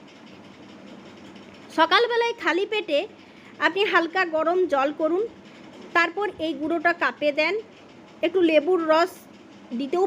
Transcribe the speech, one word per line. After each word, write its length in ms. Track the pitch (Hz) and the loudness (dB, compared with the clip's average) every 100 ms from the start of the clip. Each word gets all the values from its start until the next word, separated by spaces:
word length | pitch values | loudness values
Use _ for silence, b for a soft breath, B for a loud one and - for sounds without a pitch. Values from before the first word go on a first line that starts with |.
| - - - - - - - - - - - - - - - - - - | -20 -20 -20 -20 -20 -20 -20 -20 -20 -20 -20 -20 -20 -20 -20 -20 -6 0
সকালবেলায় 560 | 320 392 466 466 466 466 | 4 4 2 0 -2 -2
খালি 220 | 349 339 415 | -2 -2 -2
পেটে 260 | 427 339 285 415 - B B B - 311 | -4 0 -2 -2 -10 B B B -2 -2
আপনি 160 | 370 403 | 0 2
হালকা 300 | 349 330 370 359 311 | 2 2 -2 -2 0
গরম 220 | 320 359 349 | 0 2 2
জল 160 | 277 277 302 | 2 0 0
করুন, 220 | 311 359 453 - - - - - - 339 | -2 -2 -4 -8 -20 -20 -20 -20 -4 0
তারপর 300 | 339 392 415 - 320 | 0 -2 -6 -4 -6
এই 60 | 277 | -4
গুঁড়োটা 320 | 294 339 262 - | -4 -2 0 0
কাপে 280 | 262 - 294 285 | -4 -2 -2 0
দেন, 160 | 311 415 - - - - - - 339 | -2 -2 -8 -20 -20 -20 -20 -4 -2
একটু 120 | 381 330 | 2 4
লেবুর 320 | 311 294 370 320 | 4 4 0 2
রস 220 | 311 339 - - - - - - 233 | 2 2 -4 -20 -20 -20 -20 -10 -8
দিতেও 260 | 269 349 | -2 0